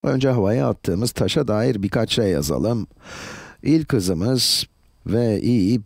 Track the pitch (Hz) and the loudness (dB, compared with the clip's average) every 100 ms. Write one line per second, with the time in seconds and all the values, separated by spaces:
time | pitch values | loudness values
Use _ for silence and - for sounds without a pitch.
0 | 143 131 135 123 98 120 131 107 - 90 | 0 0 2 2 2 2 0 -2 -2 -2
1 | 120 - - - 127 107 123 113 95 123 | -2 -2 0 0 0 0 0 0 -2 -2
2 | 110 - 104 82 73 69 92 117 - - | 0 0 2 0 0 0 0 -2 -4 -12
3 | - - - - - - - 160 151 127 | -20 -16 -16 -16 -18 -8 0 0 2 0
4 | 90 82 104 131 - - - _ _ _ | 0 0 0 0 0 -2 -4 _ _ _
5 | - 113 120 101 - 120 92 120 | -2 0 2 0 2 2 2 0